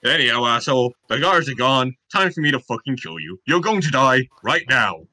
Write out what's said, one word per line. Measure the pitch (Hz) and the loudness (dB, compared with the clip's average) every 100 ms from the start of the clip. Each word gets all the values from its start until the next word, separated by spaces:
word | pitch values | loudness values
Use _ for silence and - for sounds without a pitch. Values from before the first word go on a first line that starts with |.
| 120 | 0
Anyhow, | 156 127 117 120 | 0 2 2 2
asshole, | 117 113 131 123 - _ | 0 0 0 0 -4 _
the | 113 | -2
guards | 165 180 139 | 2 2 0
are | 123 | -2
gone. | 127 135 127 127 _ | 0 2 0 -6 _
Time | 202 190 | -2 0
for | 175 | 0
me | 147 | -2
to | 135 | -2
fucking | - 113 - 127 | -4 -8 -6 -8
kill | - 82 | -8 -12
you. | 80 92 - | -12 -14 -2
You're | 170 | 0
going | 185 214 | 0 -2
to | 156 | 0
die | 143 135 127 127 _ | 2 4 2 0 _
right | 107 160 147 | -4 -4 0
now. | 127 107 82 - | 0 0 -2 -12